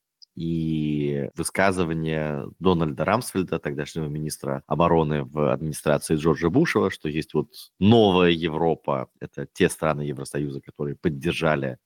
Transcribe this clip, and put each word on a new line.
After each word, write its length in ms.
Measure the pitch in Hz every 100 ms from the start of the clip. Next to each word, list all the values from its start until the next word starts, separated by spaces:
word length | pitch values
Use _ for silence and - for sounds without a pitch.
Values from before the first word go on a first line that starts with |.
| _ _ _ -
И 920 | 82 82 80 78 76 73 73 71 67 -
высказывание 1120 | 80 - 98 92 82 82 80 80 76 73 52 -
Дональда 460 | 90 87 80 67 78
Рамсфельда, 520 | 110 - 98 87 82
тогдашнего 480 | 78 71 71 85 76
министра 560 | 76 76 - 69 67 -
обороны 560 | 76 85 82 76 76
в 280 | 67 76 71
администрации 640 | 62 78 73 - 71 - 78
Джорджа 320 | 82 78 85
Буша, 400 | 113 170 107 98
что 180 | - 78
есть 240 | 78 76
вот 160 | 80 73 - - -
новая 520 | 98 117 104 92 87
Европа, 800 | 82 82 78 82 76 - 69 62 -
это 260 | 71 - 71
те 160 | - 85
страны 320 | - 80 73
Евросоюза, 580 | 73 67 67 73 73 67
которые 340 | - - 73 69
поддержали 800 | 90 71 85 76 80 73 67 64